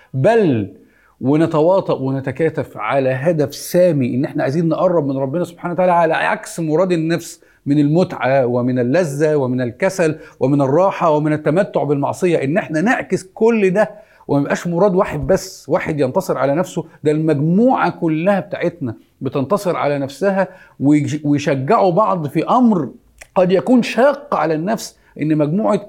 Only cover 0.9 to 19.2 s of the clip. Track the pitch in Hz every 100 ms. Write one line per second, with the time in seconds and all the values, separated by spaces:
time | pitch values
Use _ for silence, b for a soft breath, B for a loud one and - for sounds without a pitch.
0.9 | b b b 123 151 160 156 160 190 -
1.9 | 139 131 135 139 - 160 151 131 - 104
2.9 | 135 135 131 151 165 139 - - 175 180
3.9 | 147 120 123 147 143 135 147 165 151 180
4.9 | 175 139 135 135 160 170 - 175 175 185
5.9 | 170 165 156 156 208 - - 165 156 190
6.9 | 175 160 165 - - b b - 143 143
7.9 | 160 180 - 123 139 123 123 123 127 120
8.9 | 156 175 143 156 151 127 127 123 117 190
9.9 | 185 165 156 B B 135 143 135 147 190
10.9 | - 175 151 156 151 151 160 202 165 143
11.9 | 143 135 120 180 156 135 175 208 156 190
12.9 | 262 - 185 - - 220 233 190 185 214
13.9 | B B B - 143 143 196 175 170 208
14.9 | 180 - 151 135 185 - - - 175 -
15.9 | 151 131 160 180 139 135 147 185 - 156
16.9 | B 147 151 160 143 156 180 247 233 165
17.9 | 170 170 156 175 196 - 123 170 170 127
18.9 | 107 b _